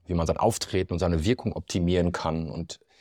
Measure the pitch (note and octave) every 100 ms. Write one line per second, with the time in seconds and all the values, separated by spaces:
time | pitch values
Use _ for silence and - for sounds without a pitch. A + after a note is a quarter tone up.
0 | - E2+ D#2+ - A2+ - - F#2+ F#2 F2
1 | F#2 E2+ E2 B2+ A2 - - G2 F2 F2+
2 | F2 F2 E2 D#2+ D#2+ - E2 - _ _